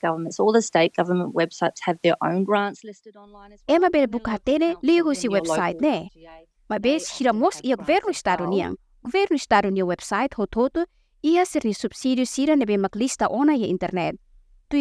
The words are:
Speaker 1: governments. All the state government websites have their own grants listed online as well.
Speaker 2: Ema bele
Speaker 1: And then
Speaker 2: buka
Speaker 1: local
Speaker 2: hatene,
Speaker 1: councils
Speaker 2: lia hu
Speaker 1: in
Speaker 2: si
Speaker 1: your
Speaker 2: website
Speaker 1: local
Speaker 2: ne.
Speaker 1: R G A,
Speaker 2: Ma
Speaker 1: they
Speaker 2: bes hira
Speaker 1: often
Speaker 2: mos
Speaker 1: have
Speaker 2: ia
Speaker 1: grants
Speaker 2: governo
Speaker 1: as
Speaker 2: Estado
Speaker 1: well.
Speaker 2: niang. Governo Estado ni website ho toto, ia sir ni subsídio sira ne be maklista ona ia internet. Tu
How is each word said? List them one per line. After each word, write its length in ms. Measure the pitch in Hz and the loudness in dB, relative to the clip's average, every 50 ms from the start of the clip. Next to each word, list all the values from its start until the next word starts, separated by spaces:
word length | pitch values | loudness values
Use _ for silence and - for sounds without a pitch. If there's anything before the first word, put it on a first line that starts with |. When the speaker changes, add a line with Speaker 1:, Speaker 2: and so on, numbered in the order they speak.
Speaker 1:
governments. 380 | - 170 165 165 165 170 - - | -2 -2 -2 -2 -4 -6 -2 0
All 120 | 196 214 | 0 2
the 100 | 220 226 | 2 0
state 340 | 208 - - 170 165 170 - | -2 0 2 2 2 2 2
government 380 | - 170 175 180 180 175 - - | -2 0 0 0 0 0 -2 0
websites 500 | 170 165 170 - - 175 165 - - - | -2 -2 -2 -2 -2 -2 -2 -2 -4 -4
have 140 | 185 165 170 | -4 -2 2
their 140 | - 170 - - 165 | 2 2 2 2 0
own 220 | 160 170 190 190 | -2 0 0 0
grants 380 | 196 208 202 202 202 196 - - | 0 0 0 0 -4 -8 -12 -18
listed 320 | 214 196 _ - 220 196 | -20 -20 _ -20 -20 -20
online 380 | 208 202 208 208 202 202 208 208 | -20 -20 -20 -20 -20 -20 -20 -20
as 80 | - - - | -12 -2 0
well. 80 | 294 | 0
Speaker 2:
Ema 120 | 339 370 349 | 2 2 2
bele 120 | - 294 269 | 2 2 0
Speaker 1:
And 60 | 226 | 0
then 80 | 214 240 | -2 -4
Speaker 2:
buka 120 | 220 233 | -4 -4
Speaker 1:
local 80 | 220 202 | -6 -4
Speaker 2:
hatene, 340 | - 254 285 311 330 339 339 | -2 0 0 0 0 -2 -2
Speaker 1:
councils 100 | 339 - | -2 0
Speaker 2:
lia 200 | 277 339 349 330 | 2 2 4 2
hu 60 | 311 | 0
Speaker 1:
in 60 | 277 | -2
Speaker 2:
si 120 | 277 - | -2 -2
Speaker 1:
your 100 | 226 196 196 | 0 0 0
Speaker 2:
website 360 | 165 165 160 165 180 175 175 | 0 0 0 0 0 -2 -2
Speaker 1:
local 140 | 165 262 311 | 0 0 0
Speaker 2:
ne. 80 | 240 | 0
Speaker 1:
R 120 | 160 165 196 | 0 -4 -10
G 160 | _ 165 165 | _ -20 -20
A, 200 | 165 160 160 165 _ _ _ _ | -20 -20 -20 -20 _ _ _ _
Speaker 2:
Ma 100 | - 214 214 | -6 -4 0
Speaker 1:
they 180 | 202 247 302 | 2 2 2
Speaker 2:
bes 120 | 330 - - - - | 0 -2 -6 -6 0
hira 100 | 247 247 | 0 2
Speaker 1:
often 100 | 220 220 | 2 2
Speaker 2:
mos 160 | 269 381 - | 2 0 0
Speaker 1:
have 80 | - - | -2 -2
Speaker 2:
ia 120 | 247 254 | -2 -2
Speaker 1:
grants 120 | 208 202 | -2 2
Speaker 2:
governo 220 | - 320 392 - 415 | 2 2 2 2 0
Speaker 1:
as 80 | 311 | -4
Speaker 2:
Estado 260 | - - 202 180 170 175 | -2 -2 -2 0 0 0
Speaker 1:
well. 100 | 170 190 | 0 0
Speaker 2:
niang. 220 | 190 170 175 180 - _ _ _ _ - | -2 -2 -4 -8 -10 _ _ _ _ -10
Governo 300 | 233 - 381 403 - 320 | -2 0 0 2 2 0
Estado 320 | 269 - - 233 202 202 196 | -2 2 2 2 4 4 2
ni 120 | 196 190 185 | 0 0 0
website 500 | 175 175 - - - 208 202 262 277 - | 0 -2 -4 -4 -4 -2 -2 -2 -2 -2
ho 120 | - 202 | -4 -6
toto, 380 | - - 220 247 277 - 330 339 - _ _ _ _ _ - - | -4 0 0 0 0 0 -2 -4 -4 _ _ _ _ _ -4 0
ia 200 | 302 339 349 359 | 2 4 2 2
sir 160 | - - 302 - | 2 0 -2 -2
ni 80 | 220 202 | -2 -4
subsídio 540 | - - 208 - - - 254 262 247 254 | -2 -6 -8 -8 -4 -2 0 0 0 0
sira 280 | - - 262 269 311 311 | -2 -2 -2 2 4 4
ne 100 | 285 240 | 4 4
be 100 | 208 208 | 2 0
maklista 540 | 202 190 190 - 208 247 262 - - 214 - | 0 0 -2 -2 -2 -2 -2 -2 -2 -2 -2
ona 240 | - 185 285 302 302 | 0 2 2 4 4
ia 120 | 240 208 | 2 0
internet. 520 | - 180 180 180 170 185 180 160 156 - - _ _ _ - _ _ _ _ _ - | 0 -2 -2 -2 -4 -2 -2 -2 -4 -4 -8 _ _ _ -20 _ _ _ _ _ -2
Tu 80 | 285 285 | 0 0